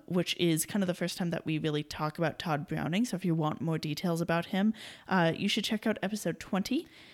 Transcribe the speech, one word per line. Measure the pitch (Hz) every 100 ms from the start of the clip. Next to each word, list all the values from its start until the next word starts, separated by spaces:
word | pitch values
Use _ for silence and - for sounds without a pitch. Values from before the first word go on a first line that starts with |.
which | - 180 170 -
is | 170 160 -
kind | 208
of | 185
the |
first | 175 - -
time | 175
that | - -
we | 156
really | 156 151
talk | 151 - 151 -
about | 160 -
Todd | 175 147 -
Browning. | 156 147 180 247
So | 180
if |
you | 180
want | 165 151 -
more | 165 156
details | 156 147 180 170
about | 170 170 170
him, | 190 214 - - - -
uh, | 190 165
you | - 202
should | 220
check | 202 214 226
out | 208
episode | 190 214 175 165
twenty. | - 190 - 294 - - -